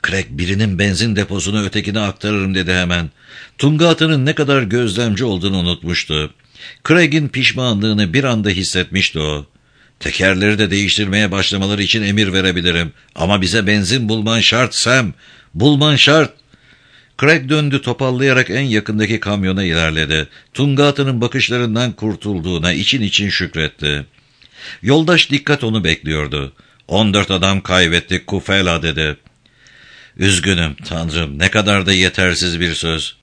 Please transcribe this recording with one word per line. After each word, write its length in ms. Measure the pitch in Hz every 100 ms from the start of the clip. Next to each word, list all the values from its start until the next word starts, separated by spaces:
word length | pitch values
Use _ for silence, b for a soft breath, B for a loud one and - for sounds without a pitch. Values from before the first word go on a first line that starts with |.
| -
Craig, 180 | 95 90
"Birinin 500 | 71 87 101 110 92
benzin 360 | 101 90 117 101
deposunu 500 | 95 98 87 107 101
ötekine 340 | 107 95 104
aktarırım." 560 | 101 95 104 104 98 95
dedi 180 | 90
hemen. 360 | 92 90 87 82 B B B B _
Tungata'nın 680 | 139 151 170 160 160 151 131
ne 100 | 156
kadar 280 | 139 139
gözlemci 640 | 113 117 120 98 120 101 123
olduğunu 320 | 95 95 95
unutmuştu. 760 | 87 87 82 87 - 76 76 _ B B B B -
Craig'in 400 | 165 165 151 143
pişmanlığını 880 | 127 127 - 127 104 110 104 101
bir 100 | 80
anda 260 | 135 113 104
hissetmişti 680 | 92 92 92 90 92 95 80
o. 260 | 76 73 73 b b b b b
"Tekerleri 600 | 76 - 95 92 104 104
de 120 | 104
değiştirmeye 600 | 101 101 98 101 101 104
başlamaları 520 | 98 92 98 98 104
için 200 | 95 113
emir 300 | 101 101 101
verebilirim. 600 | 92 92 90 87 85 85 b b -
Ama 260 | 87 101
bize 260 | 92 110 101
benzin 420 | 104 92 131 110
bulman 300 | 110 107 113
şart 360 | 92 113 131 -
Sam. 380 | - 131 110 - B B B
Bulman 420 | 80 127 143 151 147
şart." 380 | - 156 151 - _ b b b b b b -
Craig 280 | 139 160 131
döndü, 320 | 151 147 139
topallayarak 680 | 135 120 131 123 135 127 123
en 120 | 117
yakındaki 580 | 139 107 104 107 107 110
kamyona 440 | 101 104 95 95
ilerledi. 640 | 95 82 80 80 78 78 73 B B
Tungata'nın 680 | - 143 135 147 143 135 123
bakışlarından 720 | 117 135 123 120 120 110 123
kurtulduğuna 800 | 98 110 95 104 95 82 87 85
için 280 | 76 - 131
için 280 | 101 - 101
şükretti. 760 | 85 87 80 78 - 76 73 71 _ B B B B B B
Yoldaş 500 | 98 147 160 170 -
dikkat 320 | 139 143 143
onu 200 | 113 110
bekliyordu. 680 | 82 80 76 78 73 71 69 _ b b -
"On 260 | 98 107
dört 180 | 101 98
adam 300 | 95 95 98
kaybettik 680 | - 92 87 85 - 92 -
Kufela." 560 | 98 82 98 90 85
dedi. 340 | 80 71 78 73 _ _ _ B B B B B B B
"Üzgünüm 580 | 95 92 95 90 80 71 -
tanrım, 540 | 87 82 78 80 71
ne 120 | 95
kadar 340 | 110 101 101 92
da 80 |
yetersiz 680 | 95 92 - 92 85 90 85
bir 160 | 87 80
söz." 400 | 82 80 - -